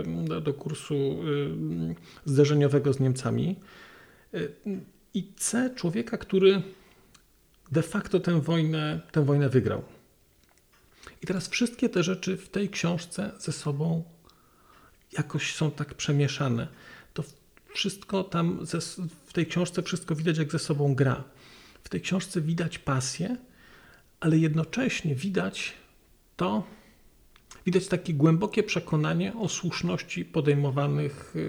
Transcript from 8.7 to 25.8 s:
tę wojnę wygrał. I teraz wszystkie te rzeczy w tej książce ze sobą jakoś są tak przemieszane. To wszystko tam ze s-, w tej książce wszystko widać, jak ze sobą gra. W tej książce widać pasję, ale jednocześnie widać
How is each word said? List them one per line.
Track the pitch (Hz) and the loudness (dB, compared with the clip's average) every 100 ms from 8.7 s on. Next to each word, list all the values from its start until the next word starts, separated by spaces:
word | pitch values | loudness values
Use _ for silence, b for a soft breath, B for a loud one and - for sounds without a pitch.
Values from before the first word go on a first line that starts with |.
| 156 151 160 - | 0 -2 -4 -2
tę | 160 | 2
wojnę | 139 143 139 | 4 4 6
wygrał. | 131 101 98 - - _ _ _ _ _ _ _ _ B B B B | 4 4 -2 -8 -18 _ _ _ _ _ _ _ _ B B B B
I | - | -4
teraz | 202 - | -4 -2
wszystkie | - 240 - 233 | -2 -2 0 0
te | - | 2
rzeczy | 165 185 - 185 | 0 0 -4 -6
w | - | -4
tej | 202 202 | -4 -4
książce | - 170 170 - - 139 - | -2 -2 -2 -6 -8 -8 -8
ze | - | -8
sobą | - 147 143 165 165 - - _ b b b b b b b _ | -6 -4 -2 0 -2 -4 -16 _ b b b b b b b _
jakoś | - - 147 - | -6 -4 -2 -4
są | - 156 | 0 -2
tak | 147 143 | -2 -8
przemieszane. | - - 143 143 - 135 117 - B B B B | -6 0 2 2 2 0 0 -4 B B B B
To | - - - _ - - | -10 -10 -12 _ -20 -12
wszystko | 415 202 196 - 190 | -4 -4 -4 -4 -4
tam | 185 170 165 185 160 | -2 0 0 0 -4
ze | 170 | -6
s-, | - - 170 - - | -6 -8 -8 -10 -6
w | |
tej | - 160 | -2 0
książce | 170 170 - | 0 0 -2
wszystko | 165 180 - | -4 -4 -4
widać, | 156 165 160 | -2 0 0
jak | 147 | 0
ze | 156 | -2
sobą | - 143 143 | -2 2 2
gra. | 131 131 123 - B B B B B | 4 2 2 -6 B B B B B
W | - | -8
tej | 175 | -6
książce | - 190 - 175 | -2 -2 -2 -2
widać | 156 170 165 - | 0 0 -2 -4
pasję, | - 131 - - 190 247 - B B B B B B - | -2 -2 -2 -4 -4 -4 -10 B B B B B B -2
ale | 160 160 | 4 6
jednocześnie | 160 156 160 - 262 - 160 | 4 2 0 0 0 0 -2
widać | 131 196 180 190 - - - | -2 0 0 -2 -4 -10 -10